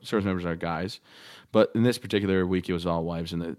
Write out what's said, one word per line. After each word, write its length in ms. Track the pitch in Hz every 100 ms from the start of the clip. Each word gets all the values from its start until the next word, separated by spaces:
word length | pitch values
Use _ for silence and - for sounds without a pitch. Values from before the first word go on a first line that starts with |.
service 240 | - 113 98
members 180 | 92
are 140 | 85 82
guys. 420 | 85 80 92 - _ - - - -
But 180 | 107 107
in 100 | 113
this 140 | 120 120
particular 480 | 101 107 98 95 90
week, 220 | 92 87
it 60 |
was 120 | 85 87
all 200 | 85 85
wives, 260 | 85 85
and 100 | 85
the, 140 | 82